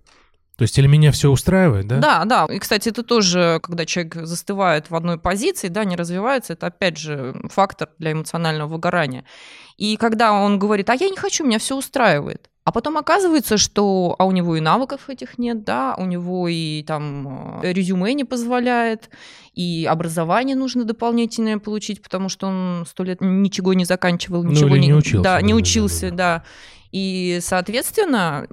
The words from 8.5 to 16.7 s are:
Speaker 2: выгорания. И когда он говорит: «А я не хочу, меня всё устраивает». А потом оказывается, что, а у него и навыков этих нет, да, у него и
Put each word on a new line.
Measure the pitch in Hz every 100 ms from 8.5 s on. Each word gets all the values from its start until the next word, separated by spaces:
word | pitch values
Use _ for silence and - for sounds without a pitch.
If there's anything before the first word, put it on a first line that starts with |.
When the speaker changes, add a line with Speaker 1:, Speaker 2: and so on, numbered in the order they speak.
| 156 151
Speaker 2:
выгорания. | 160 170 180 143 127 - - - - - _
И | 214 214
когда | 226 220 226
он | 208 202 202
говорит: | 208 208 196
«А |
я | 254 381
не | 381
хочу, | 403 -
меня | 302 220
всё | - 269
устраивает». | - 269 220 147 143 - _ _
А | -
потом | 233 294 311
оказывается, | 302 349 370 311 - 214
что, | - - 202 190 175 -
а |
у | 190
него | 185 175 160
и |
навыков | 156 196 262 277 -
этих | 262 254 -
нет, | 240 226
да, | 208 233 262 -
у |
него | 185 180 175 180 175
и | 170 160